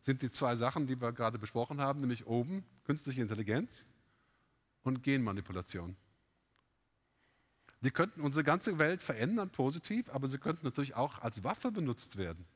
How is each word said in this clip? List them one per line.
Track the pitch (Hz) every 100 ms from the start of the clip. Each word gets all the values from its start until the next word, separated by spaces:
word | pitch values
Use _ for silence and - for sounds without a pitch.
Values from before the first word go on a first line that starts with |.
sind | - 131
die | 127
zwei | - 131 120
Sachen, | 123 156 139
die | 127
wir | 120
gerade | 120 113 117
besprochen | 107 117 120 143
haben, | 139 143
nämlich | 131 117 -
oben | 117 123 190 - - -
künstliche | 139 - 131
Intelligenz | 110 107 107 117 233 - - _ _ _ _ _ _ _ _ _
und | 131 131
Genmanipulation. | 139 135 113 98 - 90 90 92 85 92 _ _ _ _ _ _ _ _ _ _ _ _ _ _ _ _ - -
Die | 131
könnten | - 185 175
unsere | 147 143
ganze | 147 175 220 165
Welt | 156 180
verändern, | - 113 123 226 190
positiv, | - 131 165 - 220 -
aber | 135 131
sie | 139
könnten | 151 170 143
natürlich | 131 139 -
auch | 143 -
als | 117 107
Waffe | 98 208 -
benutzt | 208 147 117 - 101
werden. | 90 82 87